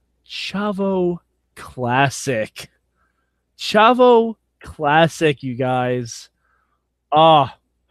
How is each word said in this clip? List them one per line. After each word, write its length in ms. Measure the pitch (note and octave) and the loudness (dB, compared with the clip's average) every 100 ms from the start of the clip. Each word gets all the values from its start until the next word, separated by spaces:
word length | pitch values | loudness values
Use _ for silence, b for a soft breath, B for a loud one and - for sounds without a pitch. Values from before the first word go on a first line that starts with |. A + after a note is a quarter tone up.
| _ _ | _ _
Chavo 920 | _ - - F#3+ G#3 F#3+ G3 F#3+ F3 F3 _ _ _ - | _ -14 -10 -6 -6 -4 -4 -2 -2 -4 _ _ _ -20
Classic. 1120 | - - A#2+ C3 C#3 - C#3 A2+ G#2 - - _ _ _ _ _ _ _ _ - | -18 -8 -2 0 0 -2 -6 -6 -8 -12 -20 _ _ _ _ _ _ _ _ -14
Chavo 760 | - G#3 A3+ B3 B3 A#3 A3+ G#3+ _ _ | -2 2 2 4 4 4 2 -6 _ _
Classic, 840 | - - D3 D#3 E3 - D#3+ C3 | -20 -6 0 2 2 0 -2 -2
you 140 | C3+ A#2+ | -8 -6
guys. 720 | B2+ B2+ B2 B2+ A#2 - - _ _ _ _ _ _ _ - | -4 -2 -2 -4 -8 -16 -20 _ _ _ _ _ _ _ -2
Ah, 480 | D3+ D#3+ D#3 B2+ - _ _ _ | 4 6 6 2 -6 _ _ _